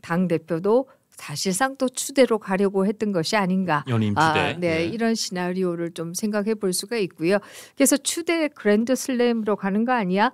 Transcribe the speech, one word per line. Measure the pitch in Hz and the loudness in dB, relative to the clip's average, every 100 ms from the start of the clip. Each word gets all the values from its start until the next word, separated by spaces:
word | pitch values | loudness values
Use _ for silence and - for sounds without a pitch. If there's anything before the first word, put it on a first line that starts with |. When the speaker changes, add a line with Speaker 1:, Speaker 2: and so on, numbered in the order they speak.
Speaker 1:
당대표도 | - 170 180 160 - 165 190 240 262 _ _ | -4 0 2 0 -2 -2 2 2 0 _ _
사실상 | - - 147 196 185 269 269 | -18 -12 -6 -2 0 -2 -2
또 | 254 | -4
추대로 | - - 277 240 214 | -4 -2 2 4 2
가려고 | - 190 196 196 190 | 0 0 2 2 0
했던 | 196 214 | 0 -2
것이 | 185 160 214 | -2 0 0
아닌가. | 185 185 180 147 139 | 2 0 0 0 0
Speaker 2:
연임 | 117 107 101 | 0 2 4
Speaker 1:
아, | 160 | 4
Speaker 2:
추대. | 156 147 160 | 4 0 0
Speaker 1:
네, | 175 160 | -2 0
Speaker 2:
예. | 170 | -2
Speaker 1:
이런 | 220 226 | -2 0
시나리오를 | 226 - 180 180 185 180 170 170 | 0 -4 -4 -4 -2 -2 -2 -6
좀 | 170 165 | -6 -8
생각해 | 175 214 208 202 | -6 -4 -2 -2
볼 | 220 190 | -2 -2
수가 | 180 196 240 | -4 -4 -4
있고요. | 180 - 160 202 - - - - | -4 -2 0 0 -2 -16 -10 0
그래서 | 269 277 | 2 2
추대 | - 339 339 330 294 | 0 -4 -2 0 -2
그랜드 | - 208 208 233 254 | -2 2 2 2 -2
슬램으로 | - 240 240 233 214 196 | 0 0 2 0 -2 -2
가는 | 196 202 | 0 0
거 | 240 | 0
아니야? | 247 180 190 240 | 0 2 2 2